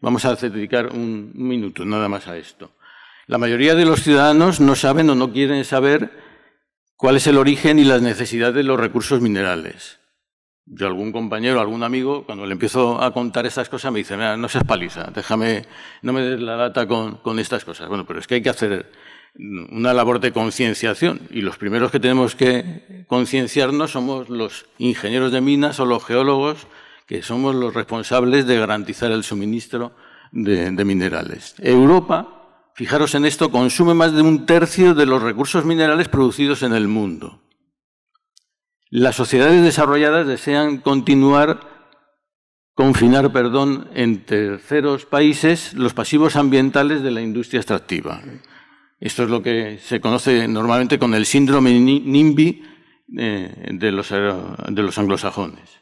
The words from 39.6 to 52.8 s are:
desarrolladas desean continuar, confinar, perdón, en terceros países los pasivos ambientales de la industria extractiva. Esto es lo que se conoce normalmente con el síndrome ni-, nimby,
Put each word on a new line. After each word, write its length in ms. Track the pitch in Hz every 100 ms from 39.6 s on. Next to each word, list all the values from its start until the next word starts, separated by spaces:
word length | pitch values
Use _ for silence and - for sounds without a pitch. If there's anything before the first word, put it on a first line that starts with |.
desarrolladas 600 | 170 151 147 143 151 156 147
desean 520 | 127 - 143 151 139
continuar, 840 | 139 139 123 139 135 143 151 - - - _ _ _ _ _ _ _ _ _
confinar, 580 | - 135 131 120 131 139
perdón, 560 | 131 120 127 139 135 -
en 320 | - 120 104 -
terceros 800 | 104 104 101 - 151 143 139 -
países 680 | 143 151 147 160 165 - -
los 180 | 123
pasivos 420 | - 113 147 156 147
ambientales 680 | 143 135 135 143 139 151
de 80 | 135
la 100 | 117
industria 380 | 113 110 120 127
extractiva. 600 | - 98 - 90 - 80 - - _ - _ _ _ _
Esto 240 | 107 -
es 60 | 117
lo 140 | 117
que 340 | 110 113 110 107
se 220 | - 120
conoce 460 | 117 120 - 123 113
normalmente 500 | 110 113 120 127 147
con 160 | 123
el 140 | 110 107
síndrome 520 | 143 139 139 131 123
ni-, 200 | 127 139
nimby, 640 | 139 139 156 143 156 - - -